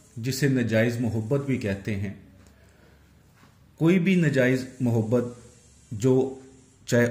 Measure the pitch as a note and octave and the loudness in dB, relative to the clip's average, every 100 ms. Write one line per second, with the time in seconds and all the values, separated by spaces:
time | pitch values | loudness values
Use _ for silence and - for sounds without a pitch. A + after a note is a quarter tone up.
0 | _ A#2 B2 - C#3+ C3 A2 A2 A#2 A#2+ | _ -10 -6 -2 0 0 0 2 0 0
1 | A#2+ A2+ G#2+ C#3 C#3 B2 G#2 F#2+ - G2+ | -2 -4 -2 -4 -2 -4 -4 -6 -6 -6
2 | G2+ - - - - _ _ _ _ _ | -6 -10 -20 -20 -20 _ _ _ _ _
3 | _ _ _ _ - _ _ - D#3+ F3+ | _ _ _ _ -20 _ _ 0 2 4
4 | E3+ F3+ D3+ C3 B2 C3 - - B2 A#2 | 4 2 2 2 2 0 -4 -4 0 0
5 | G#2+ A#2+ A#2 - - - _ _ - G#2 | 0 0 -2 -8 -20 -20 _ _ -14 -2
6 | C3 C3 - - - - _ _ - A#2+ | 2 2 0 -6 -18 -20 _ _ -2 0
7 | A#2+ | 2